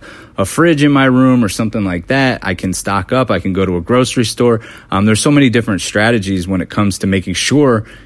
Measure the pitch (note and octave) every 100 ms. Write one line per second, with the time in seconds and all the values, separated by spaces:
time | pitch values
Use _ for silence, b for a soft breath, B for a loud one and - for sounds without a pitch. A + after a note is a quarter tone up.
0 | B B B - - - E3 D3+ D3 C#3
1 | C3+ B2+ C3 B2 G#2+ - A2 - G2 F2
2 | - C3+ C3 A2 F#2+ F2+ F#2 F2+ - G2
3 | F2+ B2+ B2+ F#2+ G2 F#2 F#2+ F2 E2+ B2
4 | B2+ - A2 - A#2+ A2+ B B B F#2+
5 | G#2 G#2+ D#3 C#3+ C3+ A#2+ A2+ F#2 - G#2
6 | A2 A#2 F#2+ F#2+ F2 F#2 E2 - G#2 F2+
7 | G2 G2 F#2 E2+ - C3+ C#3 A2+ - B